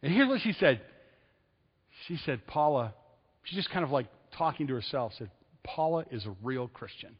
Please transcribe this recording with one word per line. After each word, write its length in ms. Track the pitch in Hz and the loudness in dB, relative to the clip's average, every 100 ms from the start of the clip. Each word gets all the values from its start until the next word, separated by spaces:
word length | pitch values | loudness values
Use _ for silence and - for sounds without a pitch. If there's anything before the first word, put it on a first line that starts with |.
And 80 | 139 | 4
here's 160 | 190 269 | 4 6
what 140 | 262 | 4
she 120 | 220 | 0
said. 280 | 185 175 123 - - - _ _ _ _ _ _ _ _ - - | 4 4 4 0 -20 -20 _ _ _ _ _ _ _ _ -20 -8
She 100 | 170 - | -6 -2
said, 220 | 127 - | -2 -2
"Paula," 480 | 151 151 143 117 - _ _ _ _ | 2 4 4 0 -6 _ _ _ _
she's 120 | - 180 | -8 -4
just 140 | 180 | -2
kind 160 | 190 160 | -2 2
of, 60 | |
like, 160 | 139 113 - _ - | 0 0 -10 _ -2
talking 300 | 160 147 147 | 0 0 -2
to 80 | |
herself, 400 | 131 - 143 117 - | -2 -2 -2 -4 -6
said, 140 | 107 _ _ _ | -14 _ _ _
"Paula 440 | - - 160 165 160 | -12 -2 0 0 -2
is 160 | 123 104 | -8 -8
a 100 | 95 | -8
real 260 | 110 131 123 | -6 -4 -6
Christian." 500 | - 113 - 101 107 | -10 -16 -14 -18 -20